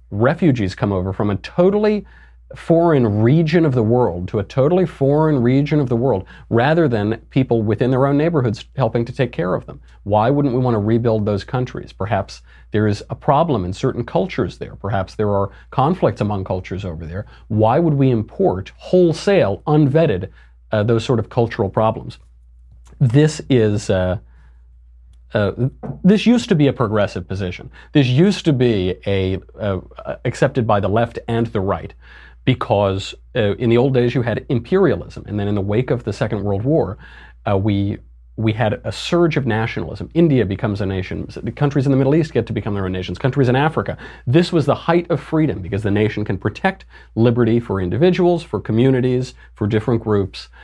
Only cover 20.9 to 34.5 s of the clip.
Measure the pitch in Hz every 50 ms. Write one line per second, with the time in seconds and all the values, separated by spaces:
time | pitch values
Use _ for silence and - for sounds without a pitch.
20.9 | 117 113 - - 131 113 110 - - 127 117 113 - - 104 95 - 110 110 110
21.9 | 107 - - - - - - - - - - - - - - - - - - -
22.9 | - - 147 117 110 143 156 151 151 - - - 135 123 110 107 104 101 - -
23.9 | 101 92 90 92 90 - - - - - - - - - - - - - - -
24.9 | - - - - - - - - - 110 104 98 - - 120 139 - - - -
25.9 | - - - 180 214 202 - 220 247 240 - - 196 151 151 135 120 - 123 104
26.9 | 107 107 101 95 - 98 87 - 95 95 101 87 87 - - 123 - - - -
27.9 | - 151 135 120 127 131 175 208 196 - - 165 156 123 127 123 110 98 90 92
28.9 | 92 - - 104 98 98 95 95 95 95 - - - - 107 101 98 90 - -
29.9 | - - - - - - - 127 - - 156 139 - 135 113 110 107 101 98 95
30.9 | 101 110 117 117 - - - - 117 117 117 113 - 107 95 98 92 82 - -
31.9 | - - - - - - - - - - - - 127 - - - 113 101 104 98
32.9 | 95 98 - - - - - - - 127 107 101 95 - 127 117 117 120 123 143
33.9 | 131 127 120 120 120 139 113 120 107 - - -